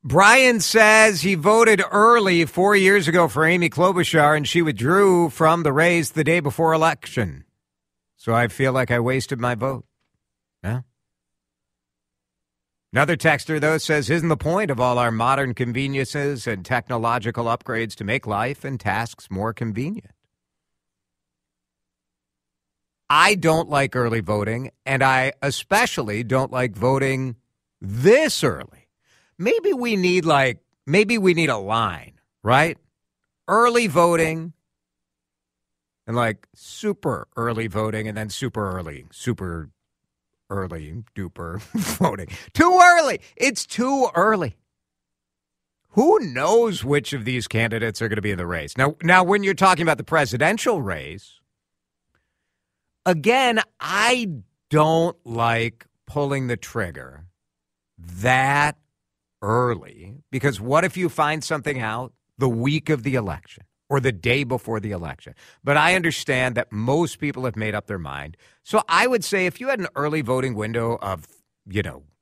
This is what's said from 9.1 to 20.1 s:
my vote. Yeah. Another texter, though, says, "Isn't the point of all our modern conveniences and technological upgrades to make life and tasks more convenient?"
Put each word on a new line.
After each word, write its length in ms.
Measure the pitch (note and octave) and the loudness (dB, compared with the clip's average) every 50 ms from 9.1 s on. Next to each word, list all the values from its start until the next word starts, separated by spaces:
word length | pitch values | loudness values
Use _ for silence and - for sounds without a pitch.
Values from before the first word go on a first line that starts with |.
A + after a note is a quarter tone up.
| C3 C3+ - - C#3 A#2 | -2 -2 -2 -4 -6 -4
my 160 | A#2+ B2 B2 | -2 -4 -2
vote. 300 | G#2 A#2+ C3+ C3+ A2+ - _ _ _ _ _ _ _ _ _ _ _ _ _ _ _ - | -2 -4 -6 -6 -8 -12 _ _ _ _ _ _ _ _ _ _ _ _ _ _ _ -8
Yeah. 160 | F#2+ A#2 B2+ B2 _ _ _ _ _ _ _ _ _ _ _ _ _ _ _ _ _ _ _ _ _ _ _ _ _ _ _ _ _ _ _ _ _ _ _ _ _ _ _ _ _ | -6 -6 -6 -8 _ _ _ _ _ _ _ _ _ _ _ _ _ _ _ _ _ _ _ _ _ _ _ _ _ _ _ _ _ _ _ _ _ _ _ _ _ _ _ _ _
Another 240 | - B2 D3 E3+ E3+ | 0 0 2 2 0
texter, 440 | - - E3 D3 - - - D#3 D3+ | 2 2 2 2 2 -2 -4 -2 0
though, 180 | C#3 D#3 D#3+ D3+ | 2 0 0 0
says, 320 | - - D#3 D3 B2+ A2+ | 0 0 -2 0 0 0
"Isn't 180 | D#3 E3 D3+ E3+ | -2 0 0 0
the 80 | D#3 | -2
point 360 | - - D3+ E3+ G3 A3 D#3 | 0 0 -2 -2 0 -2 -2
of 80 | C3+ A2+ | 0 0
all 180 | B2+ B2 B2 B2 | 2 2 2 2
our 140 | A#2+ A#2 | 0 0
modern 420 | A2+ A2 A#2 B2+ C3+ C3+ C#3 B2+ A#2 | 0 0 2 2 2 0 0 -4 -4
conveniences 960 | - B2+ A#2+ A#2 C3 C3+ C#3 C#3 C3+ C3 - - D3 C#3+ C#3+ C#3+ A#2+ - A#2+ | -4 -4 -4 -4 -4 -4 -4 -4 -4 -4 -4 -4 -4 -4 -4 -4 -6 -6 -6
and 160 | A2 F#2+ F2+ | -8 -8 -6
technological 800 | - C3 A#2+ - - B2+ A2+ A2+ A#2 A#2+ B2 G2 A#2 A2+ A#2+ A#2 | -4 -4 -4 -2 -4 -6 -2 -2 -2 -2 -2 -4 -6 -6 -4 -2
upgrades 500 | A2+ A#2 - - - A#2 A2+ A#2 G#2+ - | -2 -2 -4 -4 -8 -6 -6 -6 -6 -8
to 100 | - G#2 | -10 -6
make 220 | G2 A#2+ C3+ - | -4 -4 -4 -4
life 380 | A2 G2+ G2+ A2+ B2+ C#3+ - - | -4 -4 -4 -4 -4 -6 -10 -10
and 160 | C#3 C3+ A#2+ | -10 -10 -6
tasks 500 | - G#2+ F#2+ G#2+ A#2 A#2 - - - - | -4 -4 -4 -4 -4 -8 -10 -20 -14 -10
more 220 | F#2+ F#2 G#2 A2+ | -8 -6 -6 -6
convenient?" 640 | G#2+ - A#2+ A2+ G2+ A2 C3 D#3+ G#3+ - _ - | -6 -6 -8 -6 -6 -6 -6 -8 -8 -12 _ -20